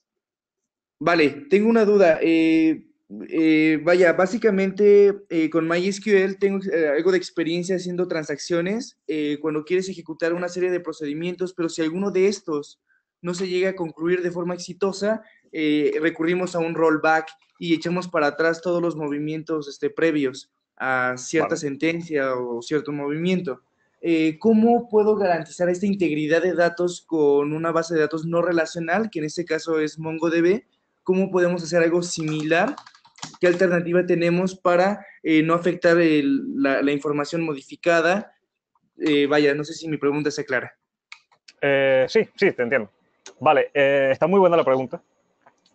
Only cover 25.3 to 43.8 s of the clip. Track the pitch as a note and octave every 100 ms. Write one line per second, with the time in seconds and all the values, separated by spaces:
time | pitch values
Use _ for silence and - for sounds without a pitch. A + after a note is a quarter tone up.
25.3 | E3 D#3+ - F3 F3+ G3+ G3 E3+ D3+ D#3
26.3 | E3 F3+ E3 F3 E3+ F3 F3 - D#3+ D3
27.3 | C#3+ D3 D#3 E3 E3 E3 E3+ D3+ D#3+ D#3+
28.3 | E3+ F3 E3+ D#3 F3 E3 F#3 A3 E3 D3+
29.3 | - E3+ D#3 E3 D#3+ D3+ D#3 D#3+ D#3+ E3
30.3 | E3 E3+ G#3 - _ _ _ - F#3 F#3+
31.3 | F#3 F3 F3 D#3 F3 E3 F3 F3 - D#3
32.3 | D#3 D3+ E3 A3 D4+ - _ _ _ -
33.3 | - F3+ F3 F#3 F3 E3+ E3+ F3+ F3 E3+
34.3 | F3 F#3+ F#3+ F3+ F3 F#3+ G#3 - - -
35.3 | D#3 D#3+ E3+ F3 F3 F3 E3+ E3 D3+ C#3
36.3 | C#3 - - C#3 C3+ C#3 C#3+ D3 D3 C#3+
37.3 | E3+ E3 C#3+ - C#3+ E3+ E3+ E3 G3 -
38.3 | _ _ _ _ _ _ - D#3 D3 C#3
39.3 | D3 D3 C#3+ D3+ E3 D#3+ D3 C#3+ C#3+ D3
40.3 | C#3+ C3+ B2+ C3+ - _ _ - - _
41.3 | _ _ - C#3+ C#3 C3+ C3 B2+ A3+ -
42.3 | - G3 B2+ A#2+ B2+ G#2+ _ _ _ -
43.3 | - C3 C#3+ B2 D3